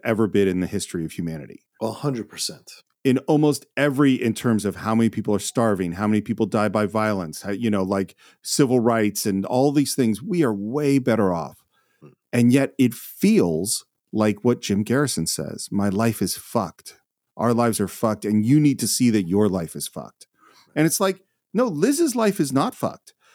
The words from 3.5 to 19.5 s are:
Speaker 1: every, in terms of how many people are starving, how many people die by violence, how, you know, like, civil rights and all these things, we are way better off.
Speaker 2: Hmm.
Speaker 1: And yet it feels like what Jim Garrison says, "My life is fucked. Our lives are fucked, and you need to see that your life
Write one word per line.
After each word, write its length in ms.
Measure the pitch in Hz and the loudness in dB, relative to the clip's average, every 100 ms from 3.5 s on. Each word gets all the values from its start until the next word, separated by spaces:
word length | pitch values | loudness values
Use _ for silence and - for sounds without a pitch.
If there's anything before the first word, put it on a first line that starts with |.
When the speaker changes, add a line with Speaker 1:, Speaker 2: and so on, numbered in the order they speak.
| - - - | 0 -4 -2
Speaker 1:
every, 380 | 147 131 139 | 0 4 4
in 200 | 127 117 | 4 0
terms 300 | - 123 107 | 0 0 0
of 120 | 101 90 | 0 -4
how 180 | 107 | -2
many 160 | 113 113 | 2 2
people 240 | 107 104 | 0 -2
are 60 | 101 | -2
starving, 520 | - - 117 95 90 | -2 0 2 2 -2
how 140 | 87 107 | -2 0
many 140 | 107 | 0
people 260 | 104 110 107 | 0 -2 0
die 220 | 113 104 | 0 0
by 180 | 107 104 | 0 0
violence, 560 | 110 107 98 80 - | 0 -2 -2 -6 -8
how, 80 | 98 | -8
you 200 | 101 117 | -4 -2
know, 120 | 101 | 0
like, 320 | 95 98 92 - _ _ | 0 -2 -2 -8 _ _
civil 380 | - - 131 127 | -4 0 2 2
rights 460 | 113 113 104 104 107 | 2 2 0 -2 -2
and 180 | 95 95 | -2 0
all 260 | 127 143 | 0 2
these 220 | 143 135 | 2 0
things, 280 | - 117 101 | 0 0 0
we 220 | 170 180 | -2 0
are 100 | 131 | 0
way 440 | 101 104 143 143 139 | 0 -4 -2 2 2
better 340 | 127 110 98 | 2 2 2
off. 320 | 82 76 - _ _ _ _ | 0 -6 -14 _ _ _ _
Speaker 2:
Hmm. 100 | 73 _ _ | -20 _ _
Speaker 1:
And 200 | 123 120 | 2 4
yet 220 | 135 135 - | 4 2 2
it 160 | 123 | 0
feels 880 | - - - 190 214 90 80 101 - - _ _ | 0 -16 -2 2 4 2 0 -2 -6 -8 _ _
like 320 | 107 107 101 | 0 0 2
what 160 | 120 120 | 0 0
Jim 220 | - 101 | 0 -2
Garrison 440 | 104 127 139 - 82 | 0 0 0 -2 -4
says, 420 | - 73 - - | -4 -8 -10 -6
"My 160 | 101 101 | -4 -2
life 340 | 95 117 110 | 0 0 0
is 140 | 92 - | -4 -6
fucked. 640 | - 117 90 - - - _ _ _ - | -6 -4 -4 -8 -20 -20 _ _ _ -4
Our 180 | 120 | 0
lives 260 | 117 120 104 | 2 0 0
are 80 | 98 | -4
fucked, 360 | - 113 104 | -2 -2 -2
and 200 | 104 107 | 0 0
you 160 | 107 147 | 4 4
need 180 | 147 123 | 4 2
to 60 | 113 | -2
see 240 | - 123 | 0 2
that 160 | 107 85 | 2 2
your 220 | 101 | 2
life 260 | 104 | 2